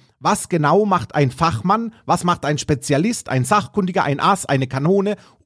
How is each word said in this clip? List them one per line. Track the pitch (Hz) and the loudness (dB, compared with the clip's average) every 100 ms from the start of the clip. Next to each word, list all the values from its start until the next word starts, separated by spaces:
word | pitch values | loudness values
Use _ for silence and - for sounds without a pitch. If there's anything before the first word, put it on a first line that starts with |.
| _ _ | _ _
Was | 151 208 - | -2 -2 0
genau | 170 147 185 | 0 2 2
macht | 214 180 113 | 2 0 -2
ein | 151 139 | 0 0
Fachmann? | - 165 117 175 214 233 - | 0 -2 0 0 0 -2 -8
Was | - 175 | -4 -2
macht | 175 170 | 0 -2
ein | 143 151 | -2 -4
Spezialist, | - 135 - 139 202 233 - | -2 -2 0 0 0 -2 -4
ein | 131 123 | -2 2
Sachkundiger, | 208 - 208 185 180 | 0 0 -2 -2 0
ein | 143 143 | 0 0
Ass, | 180 196 | 0 0
eine | - 139 131 | 0 -2 -2
Kanone | 131 151 196 196 202 - _ | -2 2 2 0 -4 -10 _